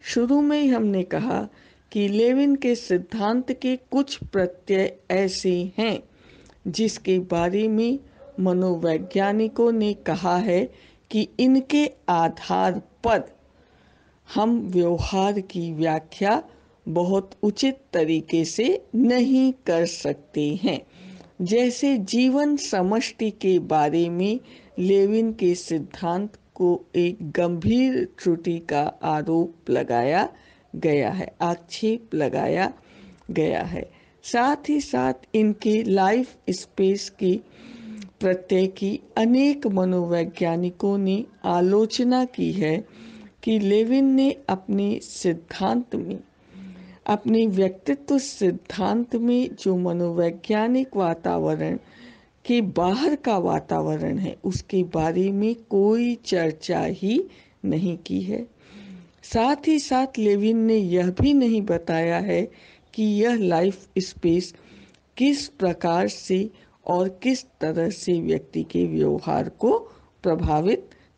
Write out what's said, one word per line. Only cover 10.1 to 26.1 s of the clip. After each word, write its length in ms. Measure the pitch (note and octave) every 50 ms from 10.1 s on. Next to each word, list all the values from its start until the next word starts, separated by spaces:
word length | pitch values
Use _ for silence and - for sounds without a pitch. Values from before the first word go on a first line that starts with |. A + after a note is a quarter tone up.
| E3+ F#3+ F#3 F3 F3
है 340 | F3+ A3+ G#3 F3 F3+ A#3 B3+ - - - - _ _ _ -
कि 180 | - G#3+ G#3+ - - -
इनके 500 | B3+ B3+ C4 C4+ C4 - D4+ D4 D4 D4 - _ - -
आधार 720 | F3 E3+ E3 D#3+ E3 - - - F3+ F#3 F#3+ F#3 F3+ G3+
पर 580 | - _ _ _ - A#3 A3+ F#3 - - - _ _ _ _ _ _ _ _ _ _ _ _ _ _ _ _ _ _ - -
हम 260 | G3 G#3+ A#3 A#3+ A#3
व्यवहार 800 | G#3+ F#3+ F3+ F3+ F3 E3+ E3+ E3+ - - G3 F#3+ F#3+ G3+ G3+ G#3
की 320 | F#3+ F#3+ - F3 E3+ E3+
व्याख्या 720 | D#3+ D3+ D#3+ D#3+ D#3 D#3+ D#3+ - - - G3 G3+ A3+ D#4 - - - - _ _ _ _ - -
बहुत 420 | D#3 F3 F3 F3+ G3 G3 G3 - - -
उचित 360 | - G#3 G#3 - - C4+ C4+ C4+ _ -
तरीके 520 | - E3+ D#3+ D#3 E3 D#3 D#3+ - - E3 D#3+
से 420 | D#3+ - - A3+ C#4 F#4+ - - - -
नहीं 580 | A3 C4+ A#3 B3 B3+ A#3+ C4+ C4 C4 C4 C4
कर 340 | B3+ - - - E3+ E3 F3
सकते 680 | E3+ - - - C#3+ C#3+ - - _ - - D3 D3 D3+
हैं। 320 | F3+ G3 - D#3 - - _ _ - F#3 F#3 - - - - _ -
जैसे 560 | F3+ E3+ G#3+ A#3+ B3 B3 A#3+ - C#4+ C#4 C#4 A3+
जीवन 580 | F#3+ F#3+ - A#3+ B3+ C4 B3+ C#4+ D4 D4 D4
समष्टि 720 | C#4 - - - F#3+ F3+ F#3+ G#3+ A#3 C4+ - - - A3+ G#3+
के 280 | G3+ - - F#3+ F#3 F3
बारे 500 | - - D#3 D#3 D3 D3 D#3 E3+ E3+ E3+
में 320 | E3+ F3 F#3 G3+ A3 B3+ - - - - - - - -
लेविन 540 | F3+ F#3+ G3 G3 G3 G3+ G#3+ A3 A3+ A3+
के 220 | A3 A3 G3+ F3 F3
सिद्धांत 840 | F3 - - E3 D#3 - - - - F#3+ E3+